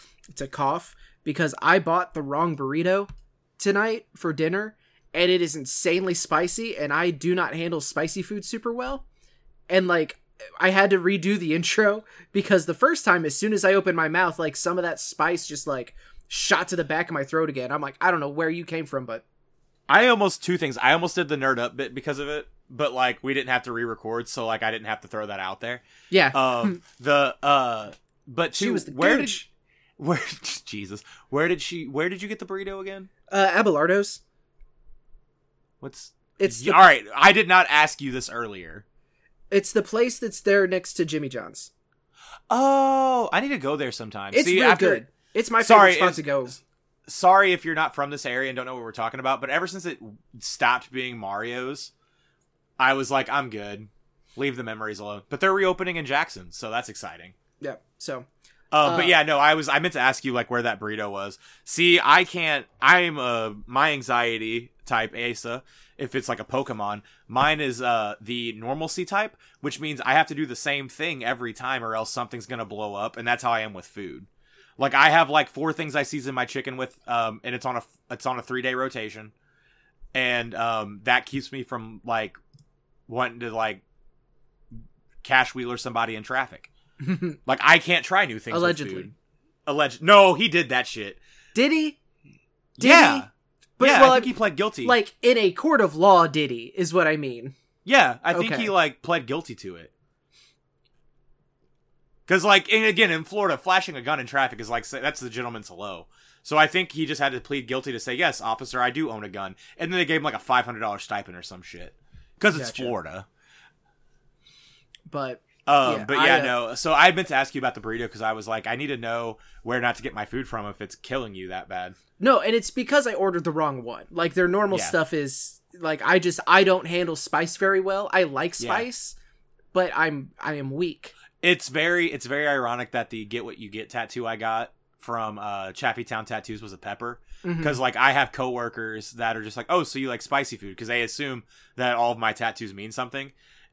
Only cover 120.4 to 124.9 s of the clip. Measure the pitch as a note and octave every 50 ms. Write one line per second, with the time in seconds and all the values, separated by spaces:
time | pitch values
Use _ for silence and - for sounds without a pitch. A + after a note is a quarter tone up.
120.4 | C3+ - - A2+ G2+ G#2 G2+ - G#2 F#2 - - - - C3 C3+ B2 A2 G2 F#2+
121.4 | F#2 F#2 F#2 F#2 F2+ - F#2+ F2+ F2+ F#2 F#2+ _ _ _ _ - F3+ B3+ C4+ A3+
122.4 | D3 G#3 A3+ A#3 - - - B3+ B3 - C#4+ D4 C4+ A#3+ G#3+ - F#3+ G3 F3+ E3+
123.4 | D#3 E3 D3+ D#3 D#3 D3 C#3 B2+ A#2+ A#2 A#2 - - - - E3+ E3+ E3+ - F#3
124.4 | F3+ F3 F3+ G3+ G#3 G3+ F#3+ F3 - -